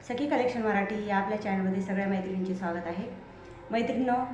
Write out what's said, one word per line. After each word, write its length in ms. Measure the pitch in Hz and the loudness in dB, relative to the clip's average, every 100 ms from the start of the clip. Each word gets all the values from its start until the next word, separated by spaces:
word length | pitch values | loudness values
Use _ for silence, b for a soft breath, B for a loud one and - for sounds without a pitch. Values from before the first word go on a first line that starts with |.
| - | -6
सखी 200 | 247 294 | -2 2
कलेक्शन 320 | 277 247 233 | 2 2 2
मराठी 460 | 214 196 196 214 208 | 2 2 2 -2 0
या 80 | 196 | 2
आपल्या 240 | 196 208 | 2 -2
चॅनलमध्ये 400 | 208 196 190 190 | 0 0 2 0
सगळ्या 240 | 190 196 196 | 0 0 2
मैत्रिणींचे 460 | 190 185 185 185 185 | 0 0 -2 0 0
स्वागत 300 | 175 170 170 | -2 -2 -4
आहे. 220 | 175 240 - - B B B - | -4 -6 -10 -14 B B B -2
मैत्रिणींनो, 420 | 226 254 233 254 247 247 | 0 2 2 2 2 0